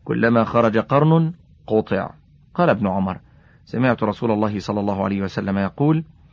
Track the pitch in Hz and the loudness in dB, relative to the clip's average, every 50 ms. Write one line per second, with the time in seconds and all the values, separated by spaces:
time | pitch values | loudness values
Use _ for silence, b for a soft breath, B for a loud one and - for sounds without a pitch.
0 | b - 113 117 113 117 117 117 113 107 - 120 117 113 104 113 104 - 135 139 | b -6 -2 0 2 2 4 2 2 2 2 2 2 4 2 0 0 2 2 2
1 | 151 156 160 165 165 160 170 - - _ - _ _ - 107 110 107 - 98 95 | 4 4 4 4 2 0 -4 -8 -18 _ -20 _ _ -2 0 0 0 0 -2 -4
2 | 95 - - - _ _ _ _ _ _ _ - 175 165 117 101 113 95 92 98 | -4 -6 -10 -18 _ _ _ _ _ _ _ 0 2 2 2 2 0 -2 -2 -2
3 | 95 95 92 - b b b b b b b b b - - 113 123 131 117 - | -2 -4 -4 -8 b b b b b b b b b -10 -4 -2 0 0 0 0
4 | 110 107 104 - - 117 110 104 107 107 104 101 90 - 104 104 101 101 101 98 | -2 -4 -4 -2 -2 -2 0 0 0 -2 -2 -4 -6 -4 -4 -4 -2 -2 -2 -2
5 | 98 98 98 98 98 95 - - 101 98 98 98 98 95 - - 143 151 156 160 | -2 -2 -2 -2 -4 -4 -6 -6 -4 -2 -2 -2 -2 -2 -2 -2 0 2 2 0
6 | 160 - - b b b | -2 -6 -16 b b b